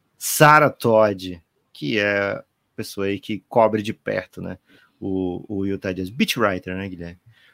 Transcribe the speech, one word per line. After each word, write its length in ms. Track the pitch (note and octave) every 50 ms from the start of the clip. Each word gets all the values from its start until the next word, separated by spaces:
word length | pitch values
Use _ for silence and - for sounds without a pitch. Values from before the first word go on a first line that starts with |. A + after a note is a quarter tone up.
| _ _ _ _
Sarah 540 | - - - - D#3 D3 D3+ D3+ D3+ C3+
Todd, 680 | - - - A#2+ A2 A2 A2 G#2 G2+ F#2 F#2 F#2 F2+ F2 _ _ _ _ _ _
que 280 | _ - D3+ C#3+ A#2 G#2
é 320 | G2+ G2+ G2+ G2+ G2 G2
a 120 | G2+ - - _ _ _ _ _ _
pessoa 300 | - A2 - - G2+ G2
aí 140 | G2 G2+ F#2+
que 240 | - - A2 F#2 - _
cobre 360 | - B2 A2+ A2 G#2+ G#2+ G2+
de 100 | A2 A2
perto, 480 | - _ G#2+ G#2 G2+ - - _ F#2+
né, 160 | F#2 F#2 F#2 - _ _ _ _ _ _ _ _
o, 460 | F#2+ G2 F#2+ F#2+ F#2 F2+ F2+ F2+ - -
o 160 | G#2 G2 G2
Utah 280 | G2 G2 F#2+ - G2
Jazz, 180 | F2+ F2+ F#2 F2+
beat 280 | A2+ C#3+ A3 - - B2
writer, 380 | A2 G2+ F#2 F#2 - F#2 F#2
né, 140 | F#2 G2 G2
Guilherme? 300 | F#2 E2 E2+ E2+ F2+ - _ _ _ _ _ _